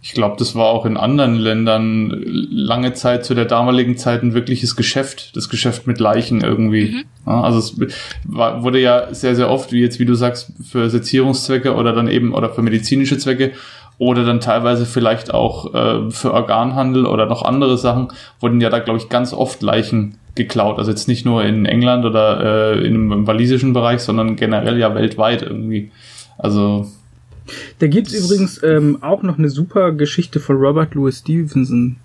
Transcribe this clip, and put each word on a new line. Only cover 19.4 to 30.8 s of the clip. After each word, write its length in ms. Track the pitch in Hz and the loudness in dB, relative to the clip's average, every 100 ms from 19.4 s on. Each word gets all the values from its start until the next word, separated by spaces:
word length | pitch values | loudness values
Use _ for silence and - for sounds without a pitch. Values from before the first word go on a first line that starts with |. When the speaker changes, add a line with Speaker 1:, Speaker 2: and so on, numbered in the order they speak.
| - - | -4 -2
Speaker 1:
Leichen 540 | 104 107 107 117 104 - - | 0 0 2 0 -2 -6 -16
geklaut. 440 | - 117 117 104 104 | -6 -4 0 0 0
Also 120 | 107 | -2
jetzt 160 | 107 - | -4 -2
nicht 180 | 120 | 0
nur 200 | 127 117 | 2 2
in 200 | 104 110 | 2 2
England 400 | 101 113 123 123 | 2 2 2 2
oder, 680 | 117 110 107 104 107 107 107 | 2 2 2 2 2 2 2
äh, 120 | 107 | 2
in, 280 | - 113 110 | 2 2 2
im 140 | 104 104 | 0 0
walisischen 440 | 110 120 127 131 | 2 2 2 2
Bereich, 280 | 123 117 120 | 2 2 0
sondern 340 | - 110 110 | 0 0 0
generell 440 | 110 110 110 - 120 | 0 0 0 0 2
ja 180 | 113 107 | 0 2
weltweit 460 | 110 110 110 120 | -2 0 0 0
irgendwie. 500 | - 107 110 110 104 - - - - - | -4 -8 -4 -6 -6 -16 -20 -20 -20 -6
Also 520 | 107 104 104 104 101 - - - _ - - - - - | -2 0 0 0 -4 -12 -20 -20 _ -20 -18 -18 -18 -2
Speaker 3:
Da 80 | 160 | 0
gibt's 260 | 165 214 | 2 0
Speaker 1:
das 120 | 208 | -4
Speaker 3:
übrigens, 380 | 180 196 190 - | 0 0 0 0
ähm, 400 | 160 156 147 143 | 2 4 2 0
auch 200 | 139 196 | 0 -2
noch 160 | 196 147 | 0 0
eine 120 | 156 | 0
super 420 | 135 175 202 185 | 0 -2 2 2
Geschichte 480 | 156 147 - - 151 | 2 -2 -2 -2 -4
von 160 | - 139 | 0 2
Robert 380 | 139 156 | 2 2